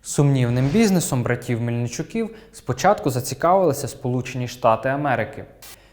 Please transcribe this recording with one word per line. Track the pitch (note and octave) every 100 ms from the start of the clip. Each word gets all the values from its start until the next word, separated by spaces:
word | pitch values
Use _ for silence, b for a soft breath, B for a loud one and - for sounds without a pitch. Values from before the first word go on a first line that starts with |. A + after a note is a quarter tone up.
Сумнівним | - - C#3+ C3+ A#2+ B2 C3+
бізнесом | F3+ A3+ F#3 - C3+
братів | A#2 A#2+ - A#2
Мельничуків | A#2+ A#2+ A#2+ - D#3 A3+ A3 B B
спочатку | - - B2+ F3+ G#3 D3+
зацікавилися | B2 C3 C#3 E3 F#3+ F3+ C3 A#2+
Сполучені | - B2+ B2+ B2 B2+ B2
Штати | - A#2 A2 C3
Америки. | C#3 D3 A#2 G#2+ - G2 - B B B